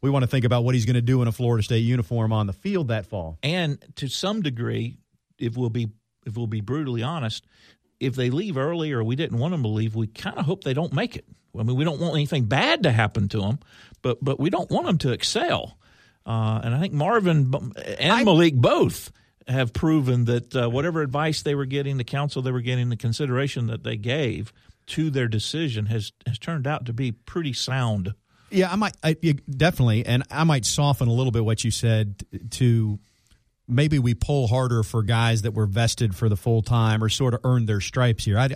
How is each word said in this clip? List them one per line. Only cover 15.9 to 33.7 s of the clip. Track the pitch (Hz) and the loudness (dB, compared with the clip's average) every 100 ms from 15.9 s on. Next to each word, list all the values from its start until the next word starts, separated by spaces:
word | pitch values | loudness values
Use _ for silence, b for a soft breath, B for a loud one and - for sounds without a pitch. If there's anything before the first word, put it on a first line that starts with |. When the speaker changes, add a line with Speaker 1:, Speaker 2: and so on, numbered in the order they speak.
| b b b - | b b b -4
Speaker 2:
Uh, | 113 110 110 | -2 0 0
and | 117 | 0
I | 123 | 0
think | 190 | 0
Marvin | 147 156 233 185 160 131 | 0 2 2 4 4 4
b-, | 135 - - - 101 | 0 -6 -12 -12 -2
and | 147 | 2
Speaker 1:
I | 226 | 4
Speaker 2:
Malik | 226 160 170 135 | 6 8 6 6
both | 143 311 156 - - - b b - | 4 4 2 0 -12 -20 b b -4
have | 127 123 | -2 -2
proven | - 160 156 131 123 117 | 0 2 2 2 2 2
that, | 120 - | 0 -2
uh, | 131 120 | -2 0
whatever | 123 156 165 | 0 -2 -2
advice | 147 135 156 151 | -2 -2 -2 -2
they | - 143 | -2 -2
were | |
getting, | 135 139 139 139 | -2 -4 -4 -4
the | |
counsel | 117 143 143 139 | -4 -4 -4 -4
they | 131 | -2
were | 127 | -2
getting, | 120 127 123 | -2 -2 -2
the | 117 | -2
consideration | 117 117 147 123 139 - 117 | -2 -2 -2 0 -2 -2 -4
that | 113 | -4
they | 123 117 | -6 -6
gave | 104 139 135 - 110 _ b b _ | -4 -2 -2 -4 -8 _ b b _
to | - 160 | -4 -2
their | 135 120 | 0 -2
decision | 110 - 151 165 113 104 | -2 -4 -4 -4 -4 -4
has, | 113 107 _ | -4 -6 _
has | - - | -8 -8
turned | - 165 131 | -6 -4 -4
out | 151 | -4
to | 123 | -6
be | 117 131 | -4 -4
pretty | 110 - - 160 | -6 -8 -6 -4
sound. | 120 - 131 123 107 92 104 _ b b | -4 -4 -2 0 0 -2 -8 _ b b
Speaker 1:
Yeah, | 190 185 | 0 2
I | 185 | 2
might, | 208 - | -2 -2
I, | 156 160 | -2 0
it, | 165 143 - 135 | 0 0 -2 2
definitely, | 151 170 123 110 123 | 2 4 2 2 2
and | 120 - | 0 -2
I | 139 | 0
might | 165 143 104 | 2 2 0
soften | - 143 135 120 | 0 2 2 2
a | |
little | 117 131 | 2 2
bit | 117 | 2
what | 110 110 | 0 0
you | 117 | 0
said | 104 120 110 107 101 - - 113 | 0 2 2 0 -4 -12 -12 -12
to | - 127 117 110 104 b b b b _ _ | 0 4 4 2 -2 b b b b _ _
maybe | - | -2